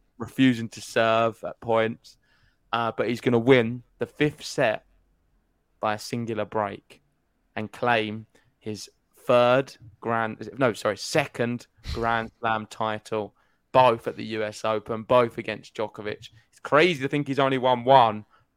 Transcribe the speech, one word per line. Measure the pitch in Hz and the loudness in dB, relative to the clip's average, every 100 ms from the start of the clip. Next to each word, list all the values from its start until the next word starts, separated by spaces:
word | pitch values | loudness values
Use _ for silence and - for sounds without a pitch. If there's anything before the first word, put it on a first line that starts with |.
<laughs> | _ - | _ -14
refusing | 110 - 131 117 113 | -8 2 2 2 -4
to | - | -12
serve | - - 113 113 117 107 | -6 0 2 4 2 -2
at | 87 - | -12 -10
points. | 117 113 113 117 - _ _ _ _ _ _ | -2 0 0 -4 -16 _ _ _ _ _ _
Uh, | 117 113 - | -4 -2 -2
but | 110 | -4
he's | 120 | -2
gonna | - 120 | 0 2
win | 117 135 113 123 - - | 6 6 4 -4 -12 -10
the | 117 | -8
fifth | - 147 147 - | -2 -2 -2 -8
set | - 123 107 _ _ _ _ _ _ _ _ _ _ | -2 0 -2 _ _ _ _ _ _ _ _ _ _
by | 110 107 | -4 -4
a | |
singular | - 120 117 107 104 | -6 -8 -6 -6 -6
break | 110 101 98 - - _ _ _ _ _ - | -4 -4 -6 -18 -20 _ _ _ _ _ -10
and | 110 | -10
claim | - 123 117 107 107 107 _ _ _ | -4 0 0 -2 -8 -14 _ _ _
his | - 104 - _ _ _ - | -12 -12 -14 _ _ _ 0
third | 123 123 127 131 - - - | 4 4 2 0 -8 -20 -12
Grand, | 117 113 110 110 110 120 | -6 -4 -4 -6 -12 -2
no, | 131 | -2
sorry, | 98 110 98 | 0 -4 -4
second | - 156 143 - 120 120 - _ - | -2 -2 -2 -2 -4 -4 -10 _ -10
Grand | - 113 117 113 - | -4 -2 -2 -4 -6
Slam | 113 110 104 | -4 -4 -6
title, | - 110 107 - 110 101 _ _ _ _ | -6 -4 -6 -6 -6 -6 _ _ _ _
both | 131 127 113 - | 4 6 4 -2
at | - | -8
the | 110 | -8
U | 110 | -6
S | 107 107 110 | -6 -6 -4
Open, | 107 - 113 | -2 -4 -6
both | 107 123 120 - | 2 2 2 -2
against | 110 107 - - | -8 -10 -10 -8
Djokovic. | 107 - 104 107 - - _ | -8 -8 -12 -12 -14 -20 _
It's | _ | _
crazy | - 143 175 156 | 0 4 4 2
to | 135 | -2
think | 147 143 | -4 -2
he's | 135 | 0
only | 135 135 | 0 2
won | 127 123 | 2 2
one, | 120 135 117 107 107 _ _ | 6 6 6 2 -8 _ _